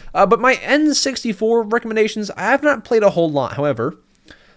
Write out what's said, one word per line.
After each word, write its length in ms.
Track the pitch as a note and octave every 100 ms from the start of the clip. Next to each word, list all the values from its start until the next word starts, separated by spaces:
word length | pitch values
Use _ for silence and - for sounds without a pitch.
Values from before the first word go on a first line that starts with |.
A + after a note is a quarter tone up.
| -
Uh, 120 | F#3 F#3+
but 140 | A#3
my 160 | B3+ C4
N 380 | - C#4+ D4+ C4+
sixty-four 680 | C4+ B3 A#3 F#3+ A3 A#3
recommendations, 680 | G#3 A#3 A3+ A3 G#3+ G#3+ G#3
I 120 | - G3
have 180 | C4+
not 200 | D4 B3+
played 200 | - A3+
a 80 | G3+
whole 180 | E3+ E3
lot. 240 | C#3+ A#2+
However, 420 | C#3 D3 A#2 B2+ - _ _ _ - _